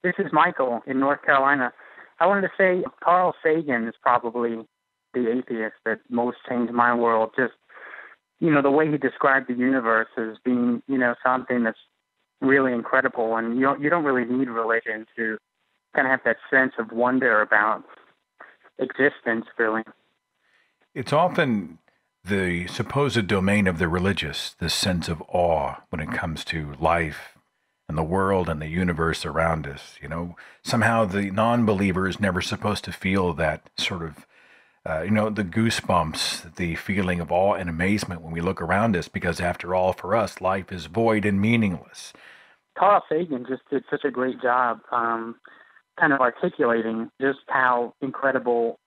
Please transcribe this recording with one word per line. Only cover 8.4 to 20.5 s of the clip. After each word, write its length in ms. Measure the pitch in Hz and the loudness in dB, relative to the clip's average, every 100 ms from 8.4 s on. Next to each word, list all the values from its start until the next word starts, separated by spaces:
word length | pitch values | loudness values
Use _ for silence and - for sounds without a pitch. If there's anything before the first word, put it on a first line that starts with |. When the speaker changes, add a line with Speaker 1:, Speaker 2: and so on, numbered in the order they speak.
| 165 | 2
Speaker 1:
know, 100 | 147 | 4
the 80 | 139 | 4
way 200 | 143 156 | 4 2
he 80 | 147 | 0
described 500 | 139 - 143 135 131 | -2 0 2 2 0
the 80 | 123 | 0
universe 520 | 127 135 113 113 113 - | 2 2 2 2 0 -4
as 220 | 110 110 - | -6 -4 -2
being, 380 | 123 120 120 - | 2 2 0 -2
you 120 | 135 | 0
know, 160 | 123 120 | 0 0
something 400 | 127 127 123 123 | 0 0 0 0
that's 160 | 117 110 _ _ _ _ _ _ | 0 -4 _ _ _ _ _ _
really 320 | 135 139 131 | 2 4 4
incredible. 640 | 120 113 131 131 123 113 113 | 0 0 0 0 -2 -2 0
And 200 | 113 120 | -2 0
you 80 | |
don't, 180 | 135 139 | 0 0
you 80 | 147 | 0
don't 140 | 170 | 0
really 220 | 147 127 123 | 2 0 0
need 220 | 127 131 | -2 -2
religion 600 | 117 113 113 113 110 110 - | -2 0 -2 -2 -10 -10 -6
to 240 | 113 110 _ _ _ _ _ - | -6 -6 _ _ _ _ _ -2
kind 120 | 131 | 0
of 40 | |
have 100 | 131 | 2
that 140 | 120 113 - | 0 -2 0
sense 220 | 135 131 - | 2 2 -2
of 140 | 110 | -6
wonder 500 | 113 123 131 127 107 | 0 2 2 2 2
about 420 | 107 107 107 107 - - _ _ _ _ - _ _ - | 4 2 2 -2 -8 -20 _ _ _ _ -20 _ _ -8
existence, 680 | 131 - 139 - - 113 110 - | -8 0 0 0 -4 -4 -6 -2
really. 240 | 113 110 110 - _ _ _ _ _ | -2 -2 -6 -16 _ _ _ _ _